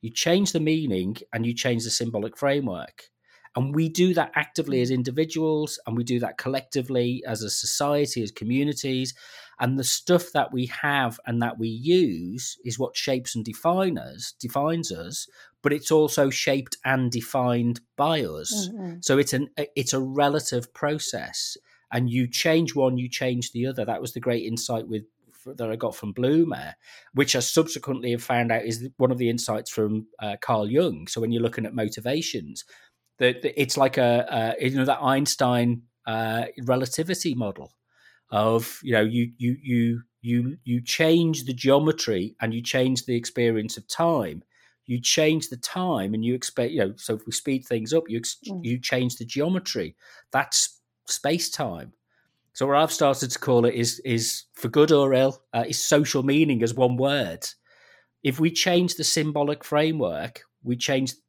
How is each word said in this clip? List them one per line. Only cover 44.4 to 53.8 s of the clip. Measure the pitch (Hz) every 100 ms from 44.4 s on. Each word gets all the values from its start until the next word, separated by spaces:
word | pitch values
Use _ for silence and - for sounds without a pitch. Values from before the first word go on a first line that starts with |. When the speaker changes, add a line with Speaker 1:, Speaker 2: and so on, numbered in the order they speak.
| - _ _ _ -
Speaker 1:
You | 123
change | 120 - 156 160 -
the | 123
time | - - 185 143 98
and | 110 113
you | 127
expect, | - - 120
you | 156
know, | 98 104
so | - 110
if | -
we |
speed | 117 - 135 131
things | 120 110
up, | 160 165
you | 113
ex-, | 117 - -
Speaker 2:
Mm. | 190
Speaker 1:
you | 127 123
change | 123 131 127 123
the | 120
geometry. | 135 151 185 180 120 82 - _ - _
That's | 131 - - - - _ _ -
space-time. | - 139 165 - - 135 85 60 _ _ _ _ _ _
So | - 131
what | 139
I've | 156
started | - 147 131 131
to | -
call | - 123 120
it |
is, | 120